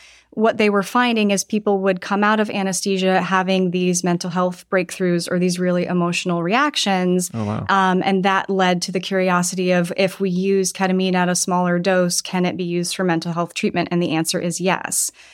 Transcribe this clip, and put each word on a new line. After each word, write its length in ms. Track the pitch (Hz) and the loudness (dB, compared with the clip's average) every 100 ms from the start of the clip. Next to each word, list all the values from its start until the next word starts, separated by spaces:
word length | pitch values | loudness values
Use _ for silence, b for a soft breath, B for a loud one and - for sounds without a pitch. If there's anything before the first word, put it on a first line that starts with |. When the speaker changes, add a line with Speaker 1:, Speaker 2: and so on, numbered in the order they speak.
| B B B | B B B
Speaker 1:
What 260 | - 220 220 | 0 0 2
they 120 | 214 | 2
were 140 | 202 | 2
finding 480 | 185 247 247 226 208 | 0 2 2 2 2
is 140 | 196 - | 0 0
people 340 | 214 208 196 | -2 0 0
would 220 | 190 185 | 2 0
come 200 | - 202 | -2 0
out 200 | 208 214 | 2 2
of 80 | 214 | 0
anesthesia 720 | 208 190 185 202 190 185 185 | -2 -2 -2 -2 0 2 2
having 500 | 180 190 185 190 185 | 2 0 2 2 2
these 320 | 180 180 180 | 0 0 0
mental 260 | 185 175 180 | 0 -2 -2
health 360 | 175 180 180 - | -2 -2 -4 -2
breakthroughs 640 | 190 180 - 185 175 170 | -2 -2 -2 0 0 0
or 80 | 180 | 0
these 200 | 180 175 | 0 0
really 260 | 180 175 175 | 0 0 0
emotional 580 | 180 175 170 185 175 | 0 0 -2 -2 -2
reactions. 880 | 170 226 294 285 208 190 180 180 180 | 0 0 0 0 0 0 2 0 -2
Speaker 2:
Oh, 120 | 113 104 | -4 -4
wow. 200 | 110 - | -4 0
Speaker 1:
Um, 340 | 190 190 185 | 2 2 2
and 220 | 190 196 190 | 2 0 2
that 240 | 190 - | 0 0
led 320 | 190 185 180 | 0 2 0
to 100 | - | -2
the 80 | 185 | -6
curiosity 720 | 185 190 185 180 175 185 180 | -2 0 2 2 0 -2 0
of, 220 | 180 175 - | 2 0 0
if 240 | 190 - | -2 0
we 100 | 196 | -2
use 440 | 180 190 196 185 | 0 2 2 0
ketamine 420 | - 190 185 190 180 | -2 0 2 2 2
at 140 | 180 | 2
a 60 | 180 | 0
smaller 440 | - 180 180 175 | 0 0 2 0
dose, 400 | 190 185 180 175 | 2 2 2 0
can 240 | - 190 | -2 -2
it 140 | 180 170 | 0 -2
be 80 | 175 | -4
used 320 | 175 175 - | -2 -4 -2
for 80 | 185 | 0
mental 260 | 165 175 | 0 -2
health 220 | 170 170 | -4 -4
treatment? 340 | - 214 180 - | -2 -2 -2 -2
And 120 | 175 | 0
the 80 | 175 | 0
answer 260 | 160 165 180 | 0 -2 -2
is 220 | 175 165 | -2 -2
yes. 500 | 180 175 - - - B B | 0 -2 -2 -4 -4 B B